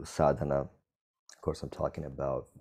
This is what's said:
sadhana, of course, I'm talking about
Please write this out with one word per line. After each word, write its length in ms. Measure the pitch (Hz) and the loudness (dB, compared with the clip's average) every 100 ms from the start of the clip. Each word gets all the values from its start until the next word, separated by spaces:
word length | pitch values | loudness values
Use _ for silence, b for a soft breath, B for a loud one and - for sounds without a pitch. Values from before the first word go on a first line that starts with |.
sadhana, 580 | - - 73 69 71 69 | -4 4 4 4 2 0
of 800 | 69 - _ _ _ _ _ - | 0 -8 _ _ _ _ _ -6
course, 200 | - 73 | -4 -4
I'm 80 | 69 | -6
talking 360 | - 73 - 73 | -4 -2 -2 -8
about 420 | 67 69 64 - - | -4 -2 -2 -4 -8